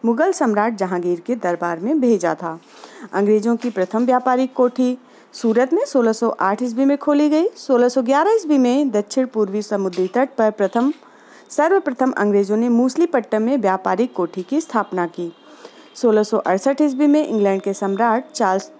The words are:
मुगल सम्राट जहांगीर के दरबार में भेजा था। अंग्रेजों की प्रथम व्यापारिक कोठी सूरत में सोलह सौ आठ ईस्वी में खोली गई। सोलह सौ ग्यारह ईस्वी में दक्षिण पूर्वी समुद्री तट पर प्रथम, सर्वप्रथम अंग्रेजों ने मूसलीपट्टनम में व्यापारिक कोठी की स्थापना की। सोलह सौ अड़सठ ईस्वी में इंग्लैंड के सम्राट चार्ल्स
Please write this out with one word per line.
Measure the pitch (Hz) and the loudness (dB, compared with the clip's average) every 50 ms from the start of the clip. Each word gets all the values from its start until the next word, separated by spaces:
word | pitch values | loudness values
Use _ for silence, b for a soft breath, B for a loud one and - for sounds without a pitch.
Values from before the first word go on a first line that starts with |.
| - | 0
मुगल | 226 233 226 311 381 | 0 2 2 2 0
सम्राट | 359 - 302 240 208 202 208 233 233 | 2 0 0 0 2 0 0 0 -2
जहांगीर | 196 196 185 185 175 175 175 175 170 | -4 -4 -4 -4 -4 -2 -2 -4 -4
के | 170 - 247 | -4 -6 -6
दरबार | 233 - 180 175 170 175 170 170 165 | -4 -2 -4 -4 -2 -4 -6 -6 -4
में | 175 233 311 311 | -4 -2 0 2
भेजा | 254 240 233 196 175 170 160 | 2 2 2 2 2 -2 -2
था। | - 180 165 160 160 B B B B B B B B 285 202 - | -2 -6 -10 -10 -12 B B B B B B B B -20 -6 -2
अंग्रेजों | 185 202 202 214 214 202 233 233 | -2 2 2 2 2 2 0 -2
की | 226 - 247 | 0 -2 -6
प्रथम | 220 214 185 185 - 220 247 | -2 -2 -4 -2 0 -2 0
व्यापारिक | 240 254 254 254 254 254 247 262 254 - | 2 0 0 2 0 0 0 0 -2 0
कोठी | - 254 247 254 - 254 247 254 254 B B B B B B _ | 0 0 0 2 0 -2 -2 -2 -4 B B B B B B _
सूरत | - - 233 220 233 247 262 311 | -4 -2 0 2 2 2 2 0
में | 381 523 | -2 -2
सोलह | - - 277 247 220 220 | 0 0 2 2 2 0
सौ | 226 240 226 | 0 -2 -4
आठ | - - - 190 202 208 247 | -2 0 0 -2 0 -2 -4
ईस्वी | 247 226 233 269 | -6 -2 0 2
में | 277 285 285 | 2 2 0
खोली | - 294 294 285 302 302 | 0 0 2 2 2 2
गई। | 294 311 339 453 | 2 2 0 0
सोलह | - - - - 262 240 240 247 | -4 -8 -2 0 2 4 4 2
सौ | 254 262 | 2 0
ग्यारह | 254 226 269 285 320 392 | 0 2 2 2 4 4
ईस्वी | 440 453 381 302 302 277 | 2 0 2 2 2 2
में | 254 240 240 277 302 269 | 4 2 2 2 0 0
दक्षिण | 208 208 208 - - 262 262 247 | 0 -2 -4 -2 -2 -2 -2 -2
पूर्वी | - 220 214 190 190 214 | 0 -2 -2 -2 -2 -6
समुद्री | 208 208 214 202 196 190 180 180 185 185 | -4 -4 -4 -2 -2 -2 -2 -2 -4 -2
तट | - 240 262 269 - - | 0 0 -2 -2 0 0
पर | 226 214 | 0 0
प्रथम, | 208 - 202 190 - 233 240 269 311 - B B B B B B B B B B | 2 0 -2 0 0 0 0 0 -2 -4 B B B B B B B B B B
सर्वप्रथम | - - 294 330 381 392 381 294 247 - 262 262 | -2 0 2 2 2 2 0 -2 -2 0 -2 -2
अंग्रेजों | 247 - 202 208 202 202 202 190 208 220 | 0 0 0 2 2 2 2 2 0 0
ने | 233 247 | 0 2
मूसलीपट्टनम | 240 233 247 262 262 - 339 339 - 262 220 - - 214 | 2 2 2 2 2 0 -2 0 0 -2 -2 0 -2 -2
में | 220 233 269 277 | 0 0 0 0
व्यापारिक | 208 196 185 190 190 190 190 185 240 247 - | 0 0 -2 0 -2 -2 0 0 -2 -4 -2
कोठी | - 175 160 - 185 180 | -4 -4 -4 -4 -10 -8
की | - 262 302 | -4 -4 -4
स्थापना | 320 - - 226 196 - - 185 175 170 | -4 -2 -4 -4 -4 -2 -4 -4 -4 -4
की। | 170 - 175 170 170 _ B B B B B B B B B B B | -6 -8 -10 -10 -10 _ B B B B B B B B B B B
सोलह | - - 233 214 214 214 | 0 2 2 4 4 2
सौ | 208 - 214 | 2 -2 -2
अड़सठ | - - 185 196 - 269 277 269 | 0 0 0 0 2 0 0 2
ईस्वी | 302 294 269 254 302 294 | 0 0 2 2 2 4
में | 285 302 302 - | 4 4 2 0
इंग्लैंड | 220 214 202 196 190 190 | 0 0 0 0 0 -2
के | 190 202 196 | -2 -4 -6
सम्राट | - 214 196 196 196 233 233 220 233 262 - | -4 -4 -4 -2 0 0 0 0 -2 -4 -6
चार्ल्स | - - 233 190 185 196 196 - - - | -6 -2 0 0 0 -2 -4 -8 -20 -20